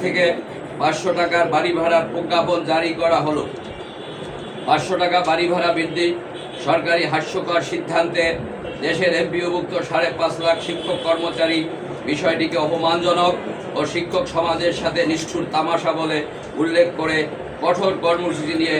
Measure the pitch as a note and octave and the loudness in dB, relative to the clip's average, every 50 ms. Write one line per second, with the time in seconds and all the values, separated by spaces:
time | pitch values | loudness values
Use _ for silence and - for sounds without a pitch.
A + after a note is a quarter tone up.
0 | F3+ F#3 - F3+ F3 E3+ - - - - - - - - - D3 C#3+ D#3 D#3 - | -2 0 2 4 4 4 2 0 -4 -10 -10 -12 -12 -10 -4 0 0 0 0 0
1 | - F#3 E3+ F3 E3+ D#3+ E3+ E3+ E3 D#3 - D#3 E3+ F3 E3+ D#3+ E3 E3 E3+ E3 | 0 0 2 2 2 2 4 2 2 4 2 0 2 2 0 2 2 4 4 4
2 | D#3+ - E3 E3+ F3 F3 F3 E3+ D#3+ F3 F3 D#3+ D3+ D#3 D#3+ E3 E3+ E3 - - | 2 2 -4 -4 -2 0 2 2 2 2 2 0 2 2 0 2 2 0 0 2
3 | E3 E3 E3 D3 D3 D#3 D3+ D3 - - - - - - - - - - - - | 2 4 4 4 2 2 0 -2 -2 -4 -8 -10 -10 -10 -12 -12 -12 -12 -12 -12
4 | - - - - - - - - - - - - - C3+ D3+ D#3 - - F#3 F3 | -12 -12 -12 -10 -10 -10 -10 -10 -10 -10 -10 -6 0 2 2 2 2 0 0 2
5 | F3+ F3 F3+ F3+ E3+ D#3+ D#3+ E3+ F3 E3+ F3 F3+ E3+ E3+ D#3+ D#3+ E3 D#3 F3 F3 | 2 4 4 2 4 4 2 2 4 2 2 2 4 2 2 2 2 0 0 2
6 | F3 E3+ F3 - - - - - - - - - - C#3 D#3+ E3 D3+ E3+ E3+ E3+ | 2 2 0 -2 -6 -10 -10 -10 -10 -10 -10 -6 0 2 2 2 4 2 2 2
7 | D#3+ C#3+ D#3 D#3 D3+ - - F#3 D#3 - E3+ E3 D3 - F#3 E3+ - E3+ E3+ E3 | 2 2 0 -2 -2 -2 -4 -4 -2 0 0 0 0 0 -4 -4 -4 0 0 2
8 | E3+ E3 E3+ E3+ E3 E3 E3 D#3+ - - - - - - - - C#3 D#3+ E3+ E3 | 2 2 2 2 2 2 0 -2 -4 -8 -8 -8 -8 -8 -8 -4 -2 -2 0 2
9 | F#3 F3 E3 E3 E3 D#3 E3+ F3 E3+ F3 F3 F3 D3+ - C3+ E3 - - E3 E3 | 2 2 2 2 0 0 0 -2 -2 0 -2 -2 -2 -2 -4 -4 -4 0 0 2
10 | E3+ E3 - - E3 D#3 - - E3 E3 E3 - - E3+ E3+ - - - F3 - | 2 2 0 0 0 0 0 0 2 2 2 2 0 -6 -6 -4 -2 -4 -4 -2
11 | - D#3+ E3 E3 E3+ E3 - E3 E3 D#3+ E3 D#3+ D#3 - - - - - - - | 0 0 0 0 0 -4 0 0 0 2 2 0 0 -2 -6 -8 -8 -8 -8 -8
12 | - - D3+ D3+ F3 E3 E3 D#3+ D#3+ D#3 E3 E3 D3+ D3+ E3+ E3 E3+ E3+ F3 F3 | -4 -4 -2 0 2 0 2 2 0 0 0 0 0 0 0 0 2 2 2 2
13 | E3+ F3+ F3 F3 F3 F3+ F3 - - G#2+ - - - - - C#3+ D3+ D3 - E3+ | 2 2 2 4 4 2 2 0 -4 -8 -8 -8 -8 -6 -4 -2 -2 -2 -2 -4
14 | E3+ - F#3 F#3 F3 - - E3 E3 E3+ E3 D#3+ E3+ E3+ - - - E3 D#3 E3+ | -4 -2 -2 -2 -2 0 -2 0 0 0 0 2 0 0 0 0 -2 -2 0 0
15 | E3 D3+ D#3+ D#3 - - - E3+ D#3+ - D3+ D#3 D#3 E3 E3+ E3 E3 E3 D#3 D#3+ | 2 2 0 0 -2 -4 -4 -4 -4 0 0 0 0 2 0 0 0 0 0 0
16 | D#3+ D#3 D#3 D3+ D3 - - - - - - - D#3 E3 E3 E3+ F3 F3 E3+ D#3 | 0 0 0 -2 -2 -4 -8 -12 -12 -8 -2 -2 0 2 4 4 4 4 2 -2
17 | D#3+ D#3 D#3+ D#3 D3 - - - - - - - D3 E3 F3+ F3+ G3 F#3+ - - | -2 0 0 0 0 -2 -4 -8 -10 -10 -8 -2 0 0 2 2 2 0 0 2
18 | D#3+ E3 E3+ E3+ F3+ E3+ - D3 D3+ D#3 E3 D#3+ E3 D#3+ D#3 D3+ | 2 2 2 2 0 -2 -2 -2 -4 -2 0 0 0 0 0 0